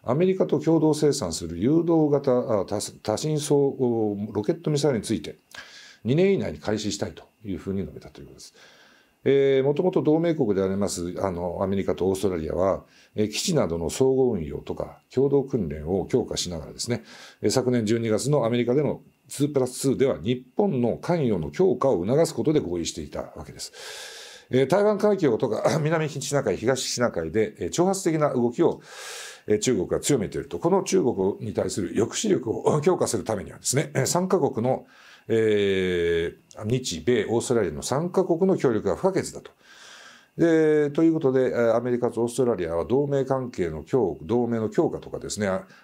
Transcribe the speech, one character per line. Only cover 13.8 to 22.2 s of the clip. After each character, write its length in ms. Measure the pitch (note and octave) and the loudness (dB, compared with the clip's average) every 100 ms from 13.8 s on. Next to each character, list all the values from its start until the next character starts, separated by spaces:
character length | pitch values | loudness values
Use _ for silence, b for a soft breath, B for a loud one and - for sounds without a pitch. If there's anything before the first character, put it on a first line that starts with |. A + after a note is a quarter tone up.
| D#2+ | -2
相 200 | - C3 | 2 2
互 300 | C3 B2+ G2+ | 4 2 0
運 20 | |
用 140 | D2 C#2+ | -4 -8
と 160 | - | -8
か 260 | E2+ - - _ | -8 -10 -12 _
共 160 | B2 C#3 | 0 2
同 140 | C#3 | 2
訓 260 | C3 B2 D#2+ | 2 -2 -2
練 180 | D2+ D2+ | -4 -2
を 200 | F#2+ - | -2 0
強 160 | B2+ | -2
化 140 | - - | -2 -6
し 120 | F2 | -6
な 80 | E2 | -8
が 60 | E2 | -10
ら 80 | |
で 60 | - | -10
す 100 | A#2 | -6
ね、 140 | A2 B B B B | -6 B B B B
え 40 | G#2+ | 0
ー、 20 | |
昨 200 | B2+ B2 | 2 2
年 160 | B2 G#2 | 2 2
十 140 | A#2 | 0
二 100 | A#2 | 0
月 200 | G#2+ B2 | 0 0
の 160 | D3 A2+ | 0 2
ア 40 | |
メ 80 | B2 | 0
リ 80 | A#2 | 2
カ 80 | |
で 80 | C3+ | 2
の 200 | C3 - - _ - | 0 -4 -10 _ -10
ツ 160 | - C#3+ | -2 0
ー 80 | |
プ 60 | C#3 | 2
ラ 80 | B2+ | 0
ス 120 | - | 0
ツ 120 | C3+ | 0
ー 60 | B2+ | 2
で 100 | C3+ | 2
は 100 | F2 | 2
日 200 | F#2 B2+ - - | -2 -4 -2 0
本 240 | G3+ C3 | 0 2
の 160 | A#2 D#2 | 0 0
関 300 | - F3 B2 | -2 0 0
与 120 | F#2 | 0
の 120 | D2 | -2
強 240 | A#2 F#3 - | 2 2 2
化 140 | C3+ | 2
を 140 | F#2+ | 2
促 220 | F#2 C#3+ | 2 2